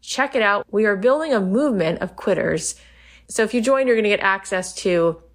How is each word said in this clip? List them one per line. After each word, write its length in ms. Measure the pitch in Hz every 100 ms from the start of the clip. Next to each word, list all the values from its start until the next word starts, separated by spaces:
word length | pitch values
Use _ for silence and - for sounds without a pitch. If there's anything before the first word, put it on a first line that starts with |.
Check 360 | - - 277 277
it 60 |
out. 220 | 214 202 -
We 140 | 208
are 100 | 214
building 400 | 202 220 285 320
a 60 | 240
movement 600 | 190 202 294 208 160 165
of 120 | 185
quitters. 640 | - - 180 165 160 - - - - - - _
So 140 | -
if 100 | 220
you 80 | 240
join, 280 | 233 269 269
you're 80 | 226
gonna 120 | 214
get 120 | 202
access 520 | 196 196 - 190 185 -
to 440 | 196 175 170 165 -